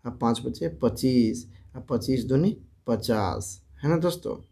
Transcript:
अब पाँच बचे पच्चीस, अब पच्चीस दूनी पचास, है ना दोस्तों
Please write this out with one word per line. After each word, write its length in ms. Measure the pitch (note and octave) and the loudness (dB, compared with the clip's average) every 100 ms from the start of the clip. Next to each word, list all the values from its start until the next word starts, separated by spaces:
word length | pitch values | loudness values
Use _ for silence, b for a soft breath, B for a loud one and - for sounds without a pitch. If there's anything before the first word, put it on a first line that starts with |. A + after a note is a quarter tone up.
अब 120 | A#2+ - | -10 -2
पाँच 220 | A#2 A#2 | 0 0
बचे 280 | C3+ A#2+ E3 E3 | -4 -4 -6 0
पच्चीस, 640 | A#2+ - C3 B2+ A2 A#2 - b b | -2 2 4 4 4 0 -10 b b
अब 100 | B2+ - | -18 -4
पच्चीस 340 | A#2 A2+ C3 | -2 0 -2
दूनी 300 | A2 C3+ F#3+ - - _ - | 2 2 2 0 -14 _ -4
पचास, 720 | A2 A2+ A2 G2 - - - _ | -2 0 0 0 -2 -8 -14 _
है 140 | - C#3+ | -4 0
ना 80 | E3+ | 2
दोस्तों 360 | F3 F3 - - - | 0 -2 -8 -10 -14